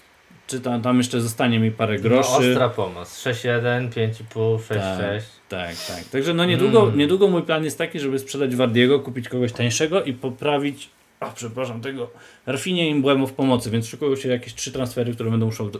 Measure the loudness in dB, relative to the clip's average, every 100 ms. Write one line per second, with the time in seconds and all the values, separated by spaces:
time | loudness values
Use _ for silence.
0 | _ _ _ -20 -10 -8 -4 -2 2 2
1 | 2 0 -2 0 2 4 2 2 0 2
2 | 4 4 6 4 4 4 2 0 -6 -6
3 | -14 -8 -6 -2 0 0 0 -2 -2 -2
4 | -2 -4 -8 -2 0 0 -2 -2 -2 -2
5 | -4 -4 -8 -18 -12 -8 -8 -8 -10 -12
6 | -6 -2 0 2 2 4 4 6 6 4
7 | 2 4 4 4 0 -2 -2 -4 -6 -4
8 | -4 -4 -4 -4 -2 2 2 4 6 4
9 | 0 -8 -6 -2 -2 0 -2 0 0 0
10 | -2 -4 -8 -4 -2 0 -2 -6 -14 _
11 | _ _ -12 -10 -10 -6 -6 -8 -10 -8
12 | -10 -14 -20 -12 -6 -4 -2 0 2 2
13 | 4 2 2 0 2 2 0 -2 -4 -4
14 | -2 -2 -2 -2 -4 -10 -8 -6 -4 -4
15 | -4 -2 0 0 0 -2 -6